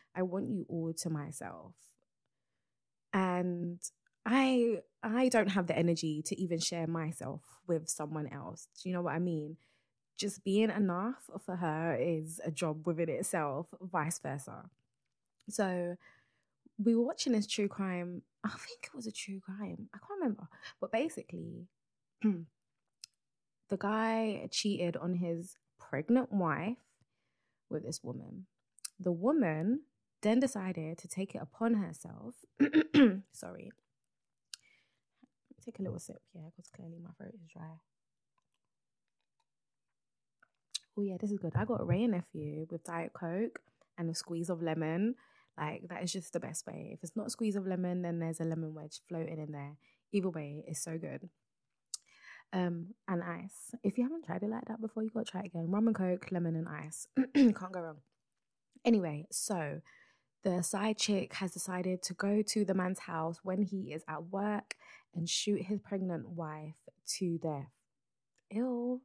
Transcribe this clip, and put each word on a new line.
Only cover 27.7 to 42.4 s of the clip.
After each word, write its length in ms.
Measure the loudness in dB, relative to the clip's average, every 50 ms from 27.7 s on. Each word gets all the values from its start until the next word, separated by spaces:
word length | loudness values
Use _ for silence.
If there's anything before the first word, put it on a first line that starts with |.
| -6 -6 -4
this 200 | -4 -6 -6 -6
woman. 420 | -8 -8 -8 -10 -12 -14 -14 -16 -16 _ _ _ _ _ _ -10 -10 -8 -4
The 120 | -2 0
woman 720 | 0 2 2 4 4 6 4 4 4 2 2 2 0 0 -2 _ _ _ _ _ _ _
then 180 | 2 4 6 6
decided 580 | 4 4 2 -2 -4 -4 -4 -4 -4 -6 -6 -8
to 80 | -10
take 260 | -8 -6 -4 -4 -4 -6
it 60 | -8
upon 340 | -8 -8 -4 0 2 4 4
herself. 600 | 4 2 -2 -4 -10 -12 -14 -14 -14 -14 -14 -14 -16 -20 -4 _ 4
<clears throat> 720 | 4 6 6 6 6 8 10 10 10 10 8 4 -4 _
Sorry. 400 | -14 -14 -12 -12 -12 -12 -14 -16 -18 _ _ _ _ _ _ _ _ _ _ _ _ _ _ _ -16 -16 _ _ _ _ _ _ _ _ _ _ _ _ _ -20 _ _ _ -20 -20 _ -18
Take 140 | -14 -8 -6
a 40 | -6
little 160 | -6 -6 -6
sip, 220 | -10 -12 -16 -18 _ _ -18
yeah, 160 | -18 -18 -18 -18
'cause 140 | -20 -20 -20 -20
clearly 260 | -18 -16 -14 -14 -14
my 120 | -14 -16 -16
throat 160 | -16 -16 -16 -16
is 100 | -18 -20
dry. 320 | -20 -18 -16 -16 -16 -16 -18 _ _ _ _ _ _ _ _ _ _ _ _ _ _ _ _ _ _ _ _ _ _ _ _ _ _ _ _ _ _ _ _ _ _ _ _ _ _ _ _ _ _ _ _ _ _ _ _ _ _ _ _ _ _ _ _ _ _ -14 -14 -14 _ -6
Oh, 40 | -4
yeah, 160 | -4 -2 -2
this 140 | -2 -2 -2
is 60 | -2
good. 160 | -2 -2 0 0
I 100 | 0 2
got 160 | 0 0 0
a 40 | 2
Wray 180 | 4 4 4 4
and 80 | 4 2
Nephew 520 | 0 -2 -4 -8 -8